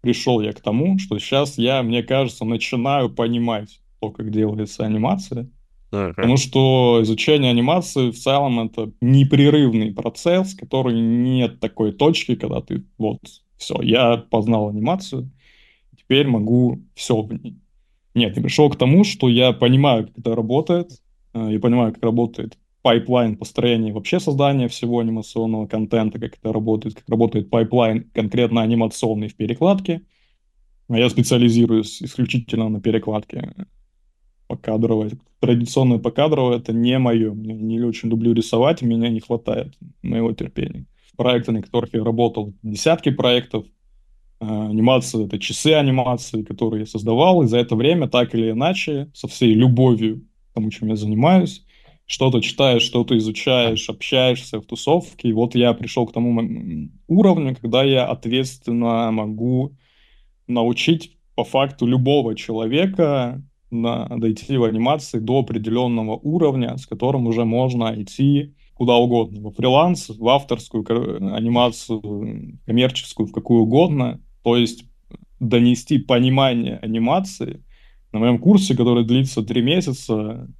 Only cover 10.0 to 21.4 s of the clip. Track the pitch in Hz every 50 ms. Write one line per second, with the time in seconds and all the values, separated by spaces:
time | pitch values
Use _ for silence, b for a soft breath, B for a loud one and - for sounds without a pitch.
10 | - 117 - - - 170 175 185 190 190 190 190 - - - 135 131 127 117 117
11 | 117 113 117 120 123 127 127 127 123 113 - - - 110 - - 110 107 101 -
12 | 143 151 170 - - - 131 - - - - 123 - - 139 135 127 _ _ _
13 | 110 107 - - - - - _ _ _ _ _ - - - - - - 110 123
14 | 127 117 120 113 117 _ - 113 101 110 117 110 107 104 104 107 107 127 175 190
15 | 190 - - 131 127 131 _ b b b b b b b b b b b _ _
16 | _ _ 131 135 147 139 120 110 104 107 120 123 123 120 - - - _ _ -
17 | - - 123 110 107 104 113 110 - 117 98 - _ _ _ _ _ _ _ _
18 | _ _ _ 120 120 101 95 117 117 135 - - 151 143 143 - 131 127 143 180
19 | 208 202 - - - 127 120 120 127 127 117 120 - 123 127 131 143 143 127 113
20 | 104 98 _ - 113 117 113 113 113 110 123 143 170 - 175 175 175 175 131 -
21 | _ _ _ _ _ _ _ 117